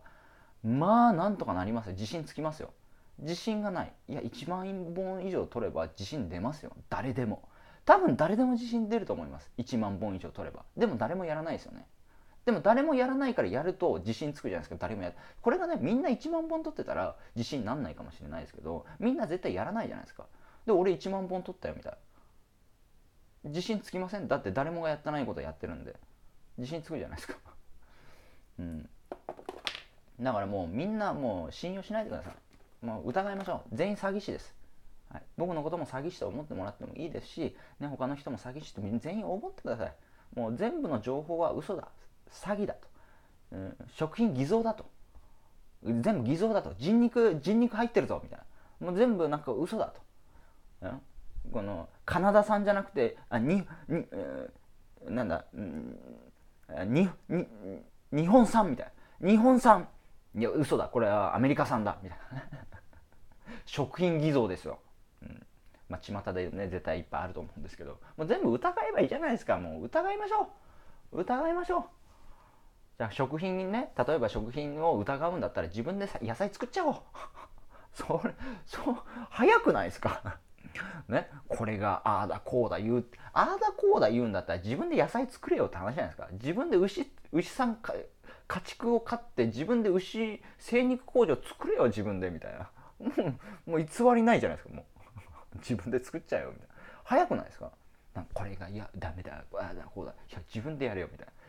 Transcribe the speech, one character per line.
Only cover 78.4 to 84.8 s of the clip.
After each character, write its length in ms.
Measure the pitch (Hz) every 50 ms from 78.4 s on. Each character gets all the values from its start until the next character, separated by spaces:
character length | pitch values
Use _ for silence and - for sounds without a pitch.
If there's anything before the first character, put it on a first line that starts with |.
| - 269 247 185 -
そ 260 | - - - - 294
う、 40 | 262 - - - - 240 240 -
早 300 | - - 226 359 440 466
く 140 | 466 302 180
な 100 | 107 95
い 60 | 87
で 20 |
す 100 | - -
か？ 380 | - - - - - 104 - - - - - - - -
<laughs> 400 | - - - - - 165 143 -
ね、 220 | 117 147 175 - - 147 - -
こ 180 | - - 110
れ 120 | 107 110 101
が 240 | 101 104 95 - -
あ 160 | 110 104 92
あ 60 | 104 95
だ 140 | 82 - -
こ 240 | - 135 127 120 104
う 20 |
だ 100 | 90 85
言 200 | 101 110 120 123
う、 60 | 117 - - - - - -
あ 220 | - 190 277 370
あ 40 | 403
だ 120 | 453 427 392
こ 240 | - - 403 403 415
う 20 |
だ 100 | 139 107
言 140 | 113 120 123
う 40 | 113
ん 40 |
だ 80 | 101 92
っ 60 | 87
た 80 | - 85
ら 60 | 90
自 160 | 87 101 120
分 140 | 151